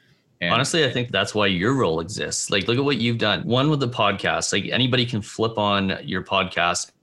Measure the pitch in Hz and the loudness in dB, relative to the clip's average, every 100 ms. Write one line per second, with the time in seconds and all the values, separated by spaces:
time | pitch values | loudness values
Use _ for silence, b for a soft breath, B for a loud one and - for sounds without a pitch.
0 | b b b - 87 113 139 170 139 123 | b b b -6 0 0 0 2 0 0
1 | 120 98 101 104 101 90 104 135 98 80 | -2 -2 0 2 2 2 2 2 2 0
2 | 85 113 78 - - 101 90 120 143 127 | -4 -6 -6 -4 -2 -2 0 0 0 0
3 | 117 117 110 90 104 123 147 147 131 120 | 0 0 0 0 0 2 2 2 0 0
4 | 104 98 87 80 - 101 - 110 127 123 | 0 0 0 -2 0 -2 0 0 2 2
5 | 123 113 - - 113 107 104 101 98 - | 0 -2 -6 -2 -2 0 2 2 0 -2
6 | 143 92 - 95 92 - 85 87 - _ | -4 -6 -2 0 0 0 0 0 -4 _